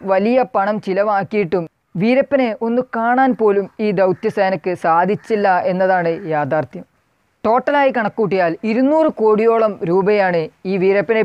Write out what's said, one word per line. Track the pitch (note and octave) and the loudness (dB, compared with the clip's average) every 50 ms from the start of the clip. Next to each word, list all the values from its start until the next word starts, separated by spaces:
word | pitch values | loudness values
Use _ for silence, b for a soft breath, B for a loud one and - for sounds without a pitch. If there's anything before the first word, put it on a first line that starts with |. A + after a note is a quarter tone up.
| - F#3+ F#3+ | -2 0 0
വലിയ | F#3+ G3 A3+ B3 C4 B3 - - | 2 2 2 2 2 0 0 -2
പണം | G#3 G3 G3 G#3+ G#3 - | -2 -2 -2 -2 -4 -4
ചിലവാക്കിയിട്ടും | G3 F#3 F#3+ G3+ G#3+ G#3 G3 G3 - - G#3 G#3 D#3+ G3+ F#3 E3 D#3 _ _ _ _ - F3 F#3+ | -4 -2 -2 0 0 -2 -2 -4 -2 -2 -2 -2 -2 -2 -4 -4 -6 _ _ _ _ -6 -2 0
വീരപ്പനെ | A3+ B3+ C4 C4+ - C#4+ C4+ C4 A#3 G#3 - A#3 A3+ | 2 2 2 2 0 0 0 0 -2 -4 -4 -4 -4
ഒന്ന് | A#3 B3 B3+ - - A3+ | -2 -2 -4 -4 -4 -4
കാണാൻ | A3+ A#3 B3 B3+ C4+ C4 A#3+ - A3 | -2 0 0 2 2 2 0 2 0
പോലും | G#3 G3+ G3+ G3 - - - A3 | 2 2 0 -2 -4 -6 -4 -4
ഈ | G#3 G3 E3+ G3 | -2 0 2 2
ദൗത്യസേനയ്ക്ക് | F#3+ F3+ - - A3 - A3 G3 F#3+ F#3+ F#3 - F#3+ F3+ E3+ - | 0 0 -2 -4 -4 -2 0 0 0 -2 -2 -4 -6 -6 -2 0
സാധിച്ചില്ല | E3+ E3 E3+ F3+ F#3 G#3+ - - - A3+ G#3 G3+ G3 F#3 F3+ - G3 F#3 | 0 2 2 2 0 -2 -4 -4 -4 -2 0 2 2 2 2 0 -2 0
എന്നതാണ് | F3+ F#3+ F#3 F#3+ F3+ F3 E3 E3 E3 G#3 E3 D#3 | 0 2 2 2 2 0 -2 -4 -4 -4 -4 -4
യാഥാർത്ഥ്യം. | D3 D3+ D3 D#3+ D#3 D3+ - - F3+ F3 - _ _ _ _ _ _ _ _ _ _ - | -2 -2 -2 -2 -2 -4 -4 -10 -16 -18 -20 _ _ _ _ _ _ _ _ _ _ -2
ടോട്ടലായി | G#3+ A3+ B3+ B3+ - C#4+ C#4+ C#4 C4+ B3+ | 0 0 0 0 0 0 0 0 0 0
കണക്കൂട്ടിയാൽ | B3 G#3+ G3+ - - A3 F3+ D#3+ F#3 F3+ E3+ E3 - - G#3+ | -2 -2 -4 -2 -2 -2 0 0 0 0 0 -2 -4 -4 -2
ഇരുന്നൂറ് | A3+ A#3 C4 C#4 D4+ D#4+ D#4+ D#4 - - | 0 0 2 2 2 2 2 0 0 0
കോടിയോളം | A3 A3 G#3+ G#3 A3 A3+ A3+ A3+ A3+ G#3+ G3 - G#3 E3 | 0 2 2 2 2 2 2 2 2 0 -2 -4 -4 -2
രൂപയാണ് | E3+ F#3 F#3 G3 G#3+ G#3 F#3+ F#3 F3 E3+ D#3 - - _ - F#3 | 0 0 2 2 2 2 2 0 0 -2 -4 -6 -8 _ -6 -4
ഈ | F#3+ G3 F3 | -2 0 2
വീരപ്പനെ | F#3+ G3 G3+ G3 G3 A3+ A3 A3 | 2 2 2 0 0 0 0 0